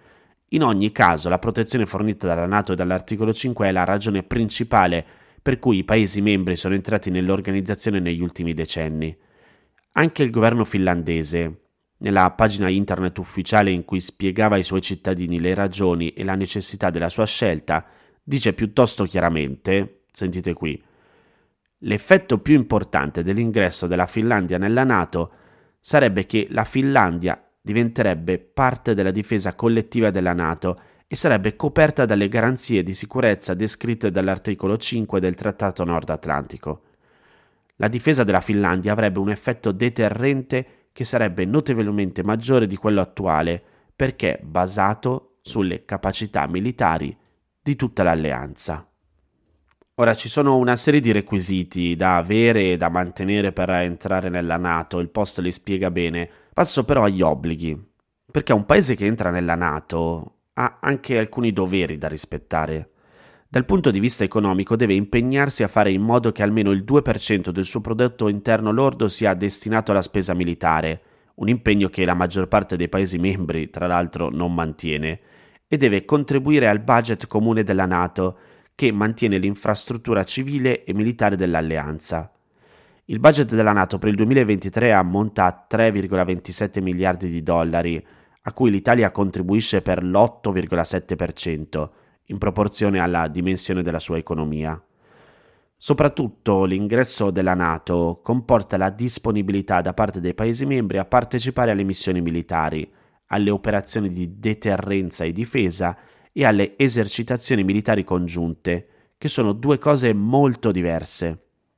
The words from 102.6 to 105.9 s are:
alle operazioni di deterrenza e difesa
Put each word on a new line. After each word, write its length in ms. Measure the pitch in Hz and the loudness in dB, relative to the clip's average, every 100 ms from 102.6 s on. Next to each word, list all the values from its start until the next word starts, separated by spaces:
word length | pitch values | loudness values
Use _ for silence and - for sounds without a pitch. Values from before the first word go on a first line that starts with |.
| 78 78 - _ _ _ _ | -2 -4 -8 _ _ _ _
alle 240 | 104 101 | -2 0
operazioni 580 | 101 113 101 - 113 101 | 0 0 -2 -2 -4 -4
di 300 | 87 87 98 | -4 -8 -6
deterrenza 840 | 110 104 107 95 95 98 90 - | -4 -4 -2 -2 -2 -2 -2 -4
e 80 | 82 | -6
difesa 640 | 85 117 131 95 85 87 | -4 -4 -2 -2 0 -4